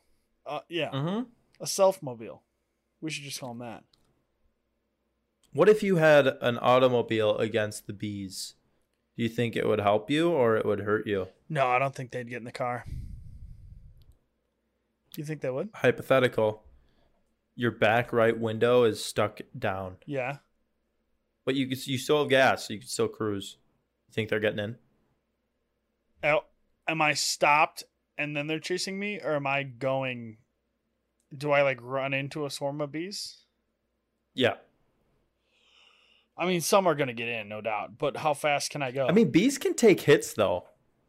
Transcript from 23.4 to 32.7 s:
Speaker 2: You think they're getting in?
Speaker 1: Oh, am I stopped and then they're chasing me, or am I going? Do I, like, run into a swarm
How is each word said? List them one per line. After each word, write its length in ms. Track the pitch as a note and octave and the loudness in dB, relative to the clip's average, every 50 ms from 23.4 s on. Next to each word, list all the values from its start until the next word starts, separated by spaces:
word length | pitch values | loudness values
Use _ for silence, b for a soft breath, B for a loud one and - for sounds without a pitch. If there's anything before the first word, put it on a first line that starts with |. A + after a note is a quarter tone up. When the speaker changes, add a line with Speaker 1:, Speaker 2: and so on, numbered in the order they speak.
| G2 - - _ _ _ _ _ _ _ _ _ _ _ | -6 -10 -16 _ _ _ _ _ _ _ _ _ _ _
Speaker 2:
You 60 | - | -6
think 160 | - A2 G#2 | -6 -4 -2
they're 100 | G#2+ A2 | -2 0
getting 200 | G#2 G#2 G#2+ A2 | 0 0 -2 -2
in? 160 | G#2 G#2 B2 - _ _ _ _ _ _ _ _ _ _ _ _ _ _ _ _ _ _ _ _ _ _ _ _ _ _ _ _ - | -6 -8 -8 -12 _ _ _ _ _ _ _ _ _ _ _ _ _ _ _ _ _ _ _ _ _ _ _ _ _ _ _ _ 0
Speaker 1:
Oh, 180 | D3+ D3+ D#3 - _ _ _ _ _ _ _ _ - | 2 2 2 0 _ _ _ _ _ _ _ _ -6
am 140 | D#3+ D#3+ | -2 0
I 120 | D#3 D3+ D3 | 2 0 0
stopped 720 | C#3+ - - - - - D3+ D3 D3+ E3 F3 - - - _ _ _ _ _ _ - | 0 -2 -4 -2 2 4 4 6 6 4 2 0 -6 -20 _ _ _ _ _ _ -8
and 180 | D3 D3 D3 D3 | -8 -6 -6 -6
then 100 | D3 D#3 | -6 -4
they're 120 | D#3 D#3+ | -6 -6
chasing 400 | D3+ - F#3 F3+ - G3 F#3+ G3 | -4 -4 -6 -4 -4 -6 -8 -8
me, 200 | G3+ G#3 G#3 F#3+ | -6 -8 -8 -6
or 140 | - C3+ D3+ | -4 -4 -2
am 120 | C#3+ C#3+ C3+ | -2 -2 -2
I 160 | C3+ C#3 C#3 | -2 -2 -4
going? 760 | C#3 B2 A2+ C3+ C3 C3+ C3+ C3+ C3 B2 A#2+ A#2 A2+ G#2+ - _ _ _ _ _ _ _ _ _ _ _ _ _ _ _ _ _ _ D#3 | -6 -8 -6 -2 -2 -2 -2 -2 -4 -6 -8 -10 -14 -16 -18 _ _ _ _ _ _ _ _ _ _ _ _ _ _ _ _ _ _ -14
Do 160 | C3 C#3 D3 | -6 -2 2
I, 100 | C#3+ C#3+ C#3+ | 4 4 4
like, 160 | C#3 C3 A#2+ | 4 2 -2
run 320 | A#2+ B2 C3 C3+ C3 C#3 C#3 | -6 -6 -6 -4 -4 -2 -2
into 320 | C3+ C#3 C#3 - D#3 D3 | -4 -4 -4 -6 -6 -6
a 40 | C#3 | -6
swarm 320 | - - D3 C#3 | -6 -6 -6 -6